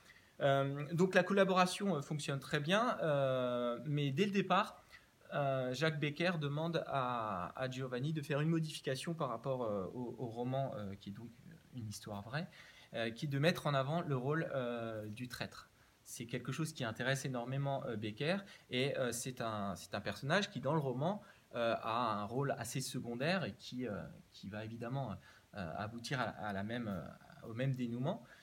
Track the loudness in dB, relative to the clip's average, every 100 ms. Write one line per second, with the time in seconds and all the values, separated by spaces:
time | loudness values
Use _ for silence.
0 | -20 -20 -20 2 4 4 2 -2 -2 4
1 | 6 6 6 6 6 8 6 4 2 2
2 | 0 -4 -2 -2 0 0 4 4 4 2
3 | 2 4 4 4 2 2 0 -2 0 2
4 | 2 4 4 4 4 4 4 -6 -20 -20
5 | -20 _ -6 0 2 2 0 2 2 2
6 | -2 2 0 2 0 0 0 0 0 0
7 | 2 0 0 -2 -2 -4 -4 -4 -4 -2
8 | -2 -2 0 2 4 2 0 -4 -4 -2
9 | -4 -2 -2 -2 -2 0 0 0 -2 -4
10 | -6 -4 -6 -4 -2 0 -2 -4 -6 -8
11 | -10 -12 -14 -16 -20 -20 -14 -8 -8 -8
12 | -8 -8 -6 -6 -6 -12 -20 -20 -10 -4
13 | -4 -2 -2 4 4 4 2 2 2 0
14 | 2 0 2 0 0 0 -2 -2 -4 -4
15 | -6 -8 -8 -6 -8 -8 -18 -20 -20 _
16 | -14 -10 -4 -4 -4 -2 -2 0 -2 0
17 | 2 2 0 -2 -2 0 0 0 -2 -2
18 | -4 -2 0 0 -2 -18 -4 0 0 0
19 | 0 -2 -6 -4 -2 0 -2 -4 -4 -4
20 | -4 -4 2 2 2 -2 2 2 2 2
21 | 0 0 -8 -20 _ 0 2 2 2 2
22 | 2 2 0 0 0 0 -2 -4 -4 -4
23 | -4 -2 0 0 -2 -6 -8 -6 -4 -4
24 | -8 -14 -20 -14 -10 -8 -8 -6 -4 -4
25 | -4 -6 -12 -20 -14 -8 -6 -4 -6 -6
26 | -4 -2 -2 -2 -4 -4 -4 -4 -4 -4
27 | -6 -14 -20 -16 -10 -2 -2 0 -2 0
28 | -2 -2 -8 -20